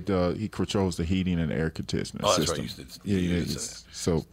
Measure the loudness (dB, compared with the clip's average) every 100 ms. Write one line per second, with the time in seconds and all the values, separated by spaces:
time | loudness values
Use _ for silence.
0 | 2 2 2 0 -4 -2 0 2 2 0
1 | 0 2 2 2 0 0 -2 -2 -4 -2
2 | -4 0 2 4 2 0 -4 -10 -14 -10
3 | -2 0 2 2 0 -4 -6 -10 -14 -4
4 | 0 0 0